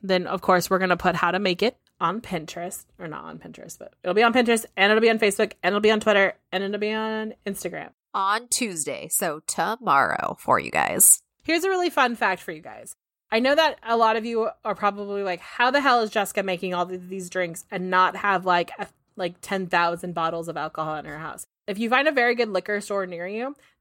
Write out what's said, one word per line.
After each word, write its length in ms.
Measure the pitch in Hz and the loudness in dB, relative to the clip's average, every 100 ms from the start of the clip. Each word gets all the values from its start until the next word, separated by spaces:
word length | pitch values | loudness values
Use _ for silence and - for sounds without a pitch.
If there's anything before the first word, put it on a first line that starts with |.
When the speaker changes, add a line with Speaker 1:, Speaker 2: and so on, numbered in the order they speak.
Speaker 1:
then, 240 | 190 185 180 | -2 0 0
of 140 | 160 | -2
course, 280 | - 180 - | 2 2 2
we're 100 | 185 | 0
gonna 180 | 185 175 | 2 2
put 180 | 185 170 | 0 0
how 160 | 175 | 0
to 80 | 185 | 0
make 240 | 208 175 | 0 0
it 140 | 214 - _ _ | 0 -2 _ _
on 180 | 165 202 | -2 -2
Pinterest, 640 | - 180 156 - 175 - - - | -6 -8 -8 -10 -10 -12 -16 -16
or 80 | 175 | -14
not 160 | 104 | -12
on 160 | - 165 | -14 -16
Pinterest, 400 | - 160 - - | -18 -18 -18 -18
but 140 | - - | -20 -10
it'll 100 | 180 190 | -2 2
be 80 | |
on 100 | 233 | 4
Pinterest, 320 | 233 240 226 - - | 4 2 0 -2 2
and 160 | 196 | 4
it'll 100 | 214 | 6
be 80 | 226 | 4
on 80 | 220 | 4
Facebook, 360 | 214 196 214 - | 2 2 0 0
and 80 | 180 | -2
it'll 80 | 208 | 2
be 120 | 214 | 4
on 100 | 214 | 4
Twitter, 320 | 214 202 196 - _ | 4 4 4 0 _
and 120 | 185 | -6
it'll 140 | 196 208 | -4 -4
be 140 | 214 | -4
on 420 | 220 220 220 220 - - | -4 -4 -4 -8 -10 -10
Instagram. 440 | 196 180 180 - _ _ | -8 -8 -10 -12 _ _
Speaker 2:
On 360 | 196 196 214 - | -4 0 -2 -2
Tuesday, 580 | - 233 170 156 120 - | -2 -2 -4 -6 -8 -6
so 300 | - 185 151 - | -4 -2 -4 -6
tomorrow 880 | - 175 226 220 139 107 - - - | -4 -4 -2 2 4 4 0 -4 -6
for 200 | - 101 | 0 2
you 120 | 69 | 2
guys. 500 | - - 85 180 - _ _ | 0 0 4 4 4 _ _
Speaker 1:
Here's 200 | - 330 | -2 0
a 60 | 370 | 0
really 200 | 370 359 | 0 0
fun 260 | - 254 233 | 2 0 2
fact 260 | 208 180 | -2 -2
for 100 | - | -6
you 100 | 156 | -14
guys. 340 | - 107 - - _ _ _ | -14 -18 -18 -20 _ _ _
I 60 | 226 | 2
know 160 | 254 294 | 4 4
that 220 | 311 - | 4 0
a 120 | 220 233 | -2 4
lot 220 | 226 226 | 4 4
of 80 | 226 | 0
you 240 | 226 226 - 226 | -2 -2 -4 -6
are 100 | 196 | -2
probably 480 | 202 202 202 202 | -2 -2 -4 -4
like, 160 | 196 175 | -4 -4
"How 320 | - - 247 | -6 2 2
the 80 | 285 | 4
hell 220 | 277 240 | 4 4
is 80 | 220 | 2
Jessica 340 | 226 196 - | 0 -2 -2
making 300 | 190 180 190 | -2 -4 -4
all 120 | 180 175 | -2 -4
th-, 140 | 185 180 | -6 -10
these 220 | 190 175 | -10 -6
drinks 340 | 185 180 165 - | -4 -4 -6 -10
and 180 | 196 180 | -8 0
not 280 | 185 185 - | 4 4 2
have, 280 | 202 185 185 | 0 2 4
like, 260 | 175 170 - | 2 2 -6
a, 100 | 196 _ _ - | -12 _ _ -8
like, 200 | 180 175 | -6 -8
ten 260 | - 196 180 | -6 -4 0
thousand 460 | 180 170 170 180 | 2 2 0 -6
bottles 360 | 170 165 170 165 | -4 -2 -2 -6
of 80 | 156 | -6
alcohol 380 | 156 - 156 156 | -8 -6 -6 -6
in 100 | 143 | -8
her 120 | 147 | -12
house?" 280 | 160 131 - _ - | -12 -12 -16 _ -10
If 140 | 202 | -4
you 100 | 226 | 2
find 200 | 254 294 | 2 4
a 20 | |
very 240 | 277 240 240 | 4 2 2
good 140 | 226 | 0
liquor 320 | 190 - 208 | -2 -2 -4
store 240 | 202 202 185 | -2 -4 -4
near 200 | 170 180 | -6 -8
you, 280 | 214 262 294 _ _ | -6 -8 -10 _ _